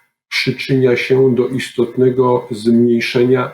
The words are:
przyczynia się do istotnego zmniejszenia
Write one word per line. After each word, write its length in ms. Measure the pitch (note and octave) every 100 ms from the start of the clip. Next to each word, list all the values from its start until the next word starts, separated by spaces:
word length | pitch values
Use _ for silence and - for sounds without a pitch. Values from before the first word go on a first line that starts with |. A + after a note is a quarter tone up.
| _ _ _
przyczynia 680 | - - A2+ - C3+ B2+ A#2+
się 380 | - C3 C3+
do 140 | A#2+ B2
istotnego 1000 | C3 - - A#2+ B2+ B2+ B2 B2+ B2 -
zmniejszenia 1000 | G#2+ A2+ A#2 A#2+ A#2 A#2 B2+ B2 B2+ B2+